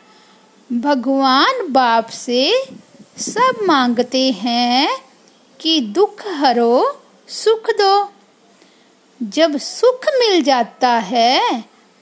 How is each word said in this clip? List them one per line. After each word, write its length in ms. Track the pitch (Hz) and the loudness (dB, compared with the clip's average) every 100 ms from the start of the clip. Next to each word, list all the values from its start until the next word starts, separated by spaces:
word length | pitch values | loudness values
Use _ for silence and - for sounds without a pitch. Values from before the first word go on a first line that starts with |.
| _ - - _ _ _ - | _ -20 -20 _ _ _ -8
भगवान 1000 | 240 277 285 240 269 269 262 392 523 370 | -4 0 0 0 0 2 4 4 2 0
बाप 380 | 254 247 226 226 | 2 2 2 -2
से 540 | - - 247 277 494 539 - - - - - | -8 -4 -2 0 0 -4 -14 -20 -20 -20 -12
सब 360 | - 415 508 480 | -8 -2 0 0
मांगते 680 | 392 294 247 233 240 262 262 | 0 2 0 -2 -2 -2 -2
हैं 680 | 202 233 240 240 247 320 523 - _ _ _ _ - | -2 -4 -2 0 0 0 -2 -10 _ _ _ _ -8
कि 200 | 311 320 | -2 -2
दुख 420 | 220 208 403 403 415 | 0 0 -2 -2 -10
हरो, 760 | 320 277 240 233 247 466 571 _ _ - | -2 0 2 2 2 0 -4 _ _ -14
सुख 420 | - 427 440 - | -4 -2 0 -2
दो। 420 | 427 403 392 403 - _ _ _ _ - _ _ _ _ - | 0 2 2 -2 -10 _ _ _ _ -20 _ _ _ _ -12
जब 360 | 220 233 320 285 | -6 0 0 0
सुख 420 | - - 480 508 523 | -6 0 0 0 -2
मिल 340 | 554 466 370 | 0 2 2
जाता 480 | 269 262 196 - 254 | 2 2 0 -2 0
है 720 | 233 190 240 233 285 466 269 - _ _ _ | 0 0 0 2 2 0 -2 -8 _ _ _